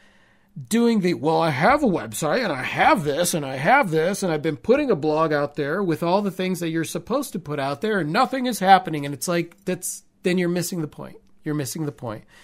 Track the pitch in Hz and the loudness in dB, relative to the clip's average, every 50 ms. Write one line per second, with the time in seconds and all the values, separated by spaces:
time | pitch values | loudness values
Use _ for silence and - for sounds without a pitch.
0 | _ _ _ _ _ _ _ _ _ _ _ 160 131 - 208 233 233 233 233 214 | _ _ _ _ _ _ _ _ _ _ _ -16 -6 -2 2 4 4 4 4 4
1 | 175 180 175 - 127 156 160 160 165 165 147 127 165 214 269 302 311 226 170 143 | 2 0 0 0 0 2 2 4 2 2 2 2 4 4 4 4 4 2 2 0
2 | 110 113 110 - 170 147 160 240 247 196 147 127 131 - - 143 190 254 311 233 | -4 -6 -8 -4 -2 0 0 0 0 -2 -4 -4 -6 -6 0 2 4 4 4 4
3 | 147 147 139 156 180 - - 165 143 135 131 131 135 170 247 285 202 185 151 160 | 2 -2 0 0 0 0 0 -2 -4 -4 -6 -2 2 4 4 4 4 2 2 0
4 | 156 180 202 - 202 180 160 151 143 160 151 - - - 240 302 302 262 208 151 | 0 0 -2 -2 -2 -2 -2 -2 -2 -4 -4 -4 0 2 2 2 4 0 0 0
5 | 131 156 151 156 160 160 151 147 147 143 - - 147 139 156 196 208 175 156 147 | 0 0 2 2 2 0 0 0 -2 -2 -4 -4 -4 -4 -2 -2 0 0 0 0
6 | 170 170 175 208 208 196 170 - 185 185 185 151 170 165 160 165 156 - - 180 | 0 0 0 2 0 -2 -4 -4 -4 -4 -2 -2 -4 -4 -2 -4 -4 -4 -6 -8
7 | 175 - 220 285 285 - - 196 - - 147 143 135 139 143 143 - 214 220 196 | -6 -4 -4 -4 -4 -4 -8 -10 -8 -6 -6 -4 -4 -4 -4 -4 -4 -2 -2 -2
8 | 160 147 165 226 262 254 - 269 247 254 233 - 185 190 196 180 185 175 160 151 | -2 0 2 2 2 2 0 -2 -2 -2 -2 0 6 8 8 8 6 2 -4 -4
9 | 143 143 143 - - - 175 170 170 170 - _ _ - 185 180 - - - - | -4 -6 -6 -6 -4 -2 -2 -2 -2 -4 -10 _ _ -6 -6 -4 -6 -10 -12 -12
10 | - _ _ _ _ 190 180 185 180 175 175 180 165 - 202 170 156 147 - - | -16 _ _ _ _ 0 0 2 2 0 0 -2 -2 -4 -4 -6 -6 -8 -8 -14
11 | 139 131 - - - _ - _ - 156 147 151 139 127 - 170 156 143 143 - | -16 -16 -18 -20 -20 _ -20 _ -8 -6 -4 -4 -4 -6 -6 -6 -6 -6 -6 -8
12 | 127 117 107 113 - _ _ - | -10 -10 -10 -10 -12 _ _ -20